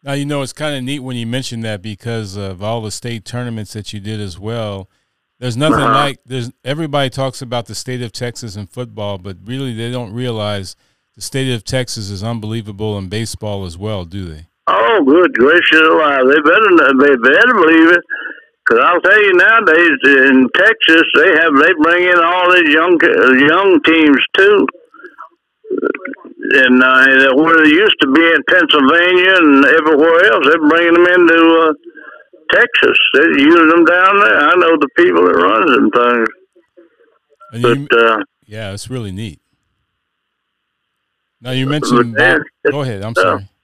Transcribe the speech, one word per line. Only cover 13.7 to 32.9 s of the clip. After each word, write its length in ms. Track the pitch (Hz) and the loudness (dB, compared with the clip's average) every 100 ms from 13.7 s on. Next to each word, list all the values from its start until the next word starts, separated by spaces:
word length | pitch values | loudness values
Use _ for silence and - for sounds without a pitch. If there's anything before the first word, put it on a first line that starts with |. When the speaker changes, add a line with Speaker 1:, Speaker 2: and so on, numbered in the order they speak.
| 82 | -10
Speaker 1:
well, 280 | 104 104 | -10 -8
do 220 | 85 98 90 | -10 -12 -12
they? 200 | 78 82 _ - | -14 -20 _ -6
Speaker 2:
Oh, 340 | 190 233 220 | -2 0 0
good 300 | 139 156 170 | 2 2 2
gracious 460 | 123 127 175 - 160 | 2 2 4 2 2
alive. 440 | 156 165 156 139 127 | 4 2 0 0 2
They 120 | 151 | 2
better, 280 | 147 190 220 175 139 135 | 2 2 4 4 4 4
they 160 | 143 135 | 2 2
better 380 | 117 160 240 | 2 2 2
believe 340 | 233 160 160 165 | 2 4 4 4
it. 140 | 170 - - - - _ _ - | 2 0 -12 -12 -16 _ _ -2
'Cause 100 | 117 | 0
I'll 160 | 143 175 | 2 0
tell 200 | 175 208 | 2 2
you 80 | 202 | 4
nowadays 680 | 180 196 226 143 160 170 139 | 4 4 4 4 4 2 2
in 420 | 135 139 135 131 127 | 2 4 4 4 2
Texas, 480 | - 196 220 - 165 160 - | 2 0 0 0 2 2 2
they 140 | 170 156 | 2 2
have, 120 | 165 139 | 2 2
they 140 | 160 175 | 2 2
bring 220 | 156 175 | 2 2
in 140 | 180 180 | 2 2
all 300 | 165 180 180 | 0 0 2
these 200 | 180 165 | 2 2
young, 240 | 151 170 170 127 87 120 131 143 | 0 2 2 2 2 2 4 2
young 320 | 170 196 170 | 2 2 2
teams 360 | 151 165 156 135 - - | 2 2 2 2 0 0
too. 300 | 196 208 - - _ _ - _ - _ _ _ 440 - - - - - - - - | 2 2 0 -8 _ _ -20 _ -20 _ _ _ -10 -6 -6 -6 -12 -16 -20 -14 -2
And, 300 | 143 131 127 | 0 2 2
uh, 520 | 127 131 135 135 135 | 2 4 4 4 2
where 220 | 131 160 165 | 2 2 4
they 60 | 151 | 4
used 260 | 156 208 - | 4 2 0
to 100 | 143 | 0
be 80 | 135 | 2
in 200 | 165 160 147 | 2 0 0
Pennsylvania 840 | 180 165 151 135 165 175 185 185 190 | 0 2 2 2 2 2 2 2 2
and 260 | 160 139 | 4 4
everywhere 600 | 139 156 156 151 160 165 202 | 4 2 2 2 2 4 2
else, 200 | 220 143 | 2 0
they're 220 | 165 151 | 2 2
bringing 260 | 165 170 170 | 2 2 2
them 40 | 175 | 4
into, 600 | 180 175 165 165 165 160 | 4 4 4 4 4 2
uh, 40 | 156 - - - - _ _ _ | -2 -10 -20 -20 -20 _ _ _
Texas. 460 | 180 233 - - | 0 0 0 0